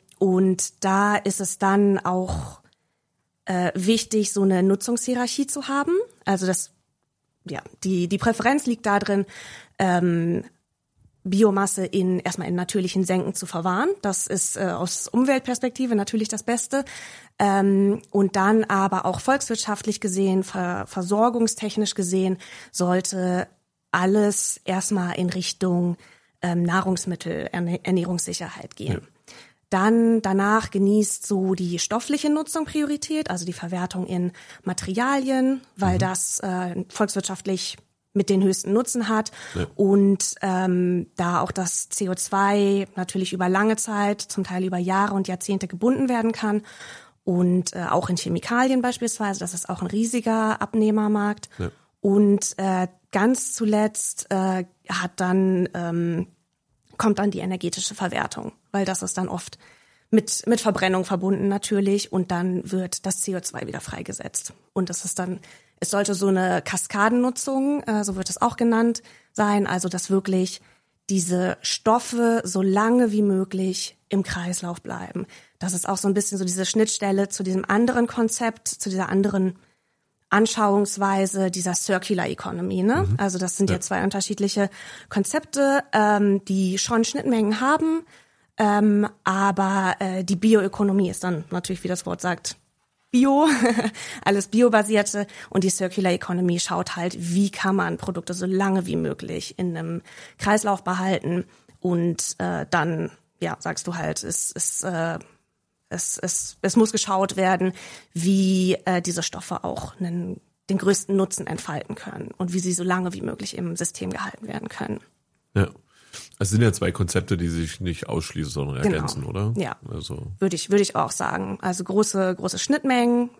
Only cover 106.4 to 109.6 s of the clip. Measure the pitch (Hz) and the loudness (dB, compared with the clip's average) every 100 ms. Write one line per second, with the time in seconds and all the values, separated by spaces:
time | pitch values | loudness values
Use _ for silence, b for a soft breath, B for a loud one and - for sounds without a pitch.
106.4 | - - 196 233 214 202 - 190 196 185 | -4 -4 2 4 4 2 0 0 0 2
107.4 | 190 185 185 B B B B 170 175 190 | 2 2 0 B B B B -2 2 4
108.4 | 190 185 185 - 185 180 175 165 - 180 | 4 4 2 0 0 -2 -2 -4 -4 -6
109.4 | - - | -8 -8